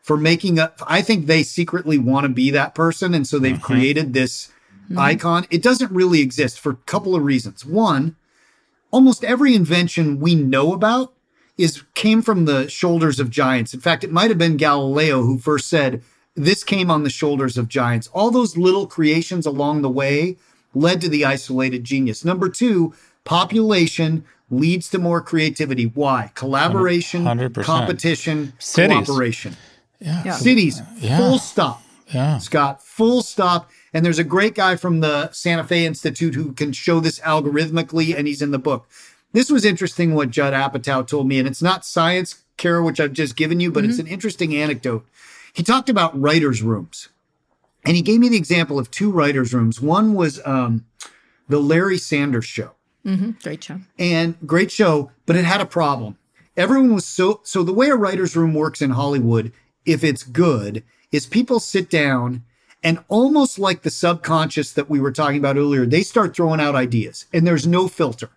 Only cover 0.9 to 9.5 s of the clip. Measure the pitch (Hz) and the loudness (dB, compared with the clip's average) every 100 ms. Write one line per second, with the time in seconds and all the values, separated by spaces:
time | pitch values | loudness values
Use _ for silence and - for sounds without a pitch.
0.9 | 170 202 220 147 160 151 - 170 180 180 | -2 2 0 2 2 2 -2 -2 -2 0
1.9 | 151 123 135 143 123 131 143 143 - 165 | 0 2 0 0 0 2 2 -2 0 -2
2.9 | 165 185 170 131 147 131 123 - 131 131 | 0 0 0 0 0 0 -2 0 2 2
3.9 | 143 156 127 135 - - _ _ - - | 0 0 0 -2 -4 -16 _ _ -20 -8
4.9 | 175 139 120 165 170 180 170 240 254 247 | 0 0 0 0 -2 0 0 2 2 0
5.9 | 185 185 165 135 123 135 - - 127 - | 2 4 4 2 0 -4 -2 -6 -6 -4
6.9 | 202 190 180 143 131 110 95 139 185 220 | -4 -2 0 0 0 -2 -14 -4 0 2
7.9 | 143 156 - _ _ _ _ _ _ _ | 2 -2 -6 _ _ _ _ _ _ _
8.9 | 240 262 233 220 247 277 | 6 6 6 0 2 4